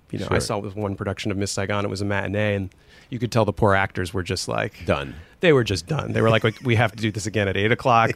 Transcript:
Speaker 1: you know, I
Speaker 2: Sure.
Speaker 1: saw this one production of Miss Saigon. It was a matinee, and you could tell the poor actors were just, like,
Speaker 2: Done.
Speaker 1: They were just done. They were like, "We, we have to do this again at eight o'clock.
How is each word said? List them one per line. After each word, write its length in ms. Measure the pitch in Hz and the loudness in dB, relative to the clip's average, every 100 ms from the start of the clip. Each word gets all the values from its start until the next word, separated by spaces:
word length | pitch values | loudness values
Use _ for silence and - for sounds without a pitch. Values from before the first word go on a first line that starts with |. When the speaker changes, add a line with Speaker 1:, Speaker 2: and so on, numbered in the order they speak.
| _ | _
Speaker 1:
you 80 | - | -8
know, 80 | 98 | -2
I 60 | 107 | -2
Speaker 2:
Sure. 40 | |
Speaker 1:
saw 200 | - 107 | -2 -4
this 120 | 104 98 | -6 -6
one 200 | 104 98 | -6 -4
production 360 | 101 95 110 | -6 -4 -4
of 60 | 98 | -2
Miss 140 | 98 | -2
Saigon. 320 | - 98 104 | -4 -2 -2
It 60 | 101 | -2
was 100 | 101 | -4
a 40 | 101 | -2
matinee, 500 | 101 101 104 107 101 | -2 -2 -2 0 -2
and 140 | 92 - _ - - | -4 -12 _ -20 -14
you 100 | 123 | -8
could 120 | 120 | -2
tell 120 | 117 | 2
the 80 | 107 | 2
poor 220 | - 107 | 4 4
actors 400 | 98 98 - 90 | 4 2 -2 -4
were 100 | 98 | -4
just, 240 | 90 92 - | -4 -4 -4
like, 380 | - 110 - 85 | -4 -4 -4 -2
Speaker 2:
Done. 300 | 78 69 69 - _ | -2 -2 -12 -18 _
Speaker 1:
They 100 | 180 | 4
were 100 | 139 | 4
just 240 | 110 95 - | 4 -2 -4
done. 240 | 151 110 | -4 -2
They 80 | 110 | 2
were 80 | 113 | 4
like, 140 | 110 | 4
"We, 100 | 113 - | 2 -2
we 120 | 127 113 | 0 2
have 160 | 117 | 2
to 60 | 110 | 0
do 100 | 110 | -4
this 140 | 107 104 | -4 -4
again 220 | 107 98 | 0 0
at 100 | 98 | 0
eight 140 | 104 | 0
o'clock. 400 | 117 135 117 113 | 2 4 4 4